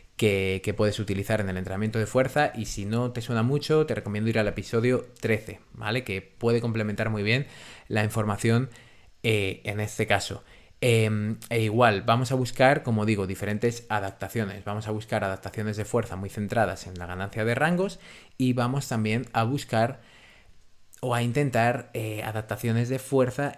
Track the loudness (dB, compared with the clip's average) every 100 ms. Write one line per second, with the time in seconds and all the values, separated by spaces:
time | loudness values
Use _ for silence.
0 | -18 0 2 2 2 0 -2 0 0 0
1 | -2 -2 0 -2 0 -4 -6 -4 -2 -2
2 | 0 2 2 2 0 -2 -8 -6 -4 -2
3 | -2 -4 -2 0 2 0 2 2 2 -2
4 | -4 -2 0 2 0 -2 -2 0 2 0
5 | -2 -6 -2 0 -2 -14 -16 -10 -4 -4
6 | -4 -6 -8 -2 2 2 0 -2 -2 -2
7 | -2 0 2 0 0 -10 -20 -20 -2 0
8 | 2 0 0 2 4 2 2 -8 -20 -20
9 | -20 -4 0 2 0 -2 -6 -4 -4 -2
10 | 2 2 2 -8 -12 -20 -20 -2 4 4
11 | 4 2 -2 -4 -4 0 2 6 6 4
12 | 2 2 2 0 -2 6 6 6 2 2
13 | 2 2 0 -4 -4 0 0 -2 -4 -4
14 | -4 -8 -6 -4 -4 -6 -6 -6 -4 -6
15 | -4 -2 -2 -4 -8 -6 -4 -4 -2 -2
16 | -2 -6 -8 -6 -2 0 0 -2 -10 -12
17 | -8 -8 -6 -2 -2 2 2 0 -2 -6
18 | -18 -20 -20 -2 0 2 0 -2 -2 -2
19 | 0 0 -2 -2 0 -2 -2 0 0 -2
20 | -16 -20 -20 -20 -20 -20 -20 -20 -20 -8
21 | -2 0 2 2 2 4 4 2 -4 -8
22 | -6 -6 -4 -6 -4 -4 0 2 0 -2
23 | 2 4 4 2 -4